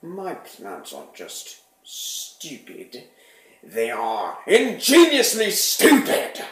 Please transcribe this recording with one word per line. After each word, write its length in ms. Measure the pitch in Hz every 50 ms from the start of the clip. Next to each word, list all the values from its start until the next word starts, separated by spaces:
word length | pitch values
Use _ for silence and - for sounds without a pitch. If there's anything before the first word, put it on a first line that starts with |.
My 320 | - 165 180 196 190 185 -
plants 600 | - - - - - - 101 95 87 - - 69
aren't 200 | 69 - - -
just 480 | - 90 82 - - - - - - _ _ _ _ _
stupid. 1200 | - - - - - - - - - - _ - 165 143 113 - - - - - - - 123 - - _ _ _ _ _ _ _ _ _ _ _
They 260 | - 90 110 113 113
are 480 | - - 107 - - 101 - - - - -
ingeniously 1040 | - 175 233 269 254 208 - - - 269 330 339 320 294 277 233 - - 220 220 208
stupid! 920 | 190 - - - - - - - 294 262 - - - - - - - - - -